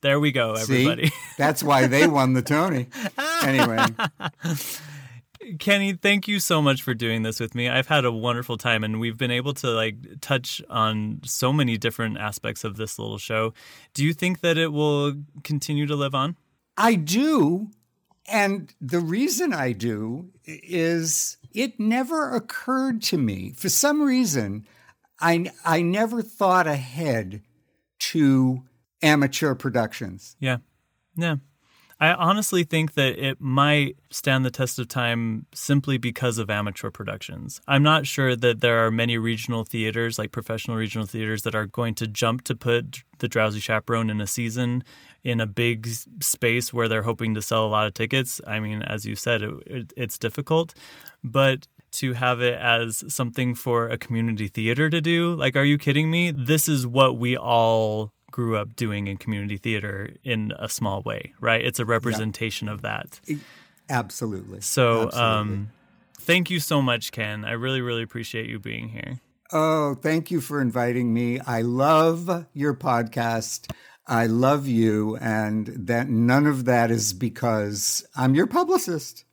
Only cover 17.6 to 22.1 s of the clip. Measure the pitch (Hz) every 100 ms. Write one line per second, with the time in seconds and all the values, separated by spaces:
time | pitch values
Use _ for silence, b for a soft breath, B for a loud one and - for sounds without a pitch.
17.6 | 214 - _ _ _ _ - 214 202 196
18.6 | 151 _ 131 175 165 185 285 247 349 175
19.6 | 131 104 117 107 110 127 180 _ - 156
20.6 | - 175 165 170 165 - - - - 214
21.6 | 262 - 214 240 262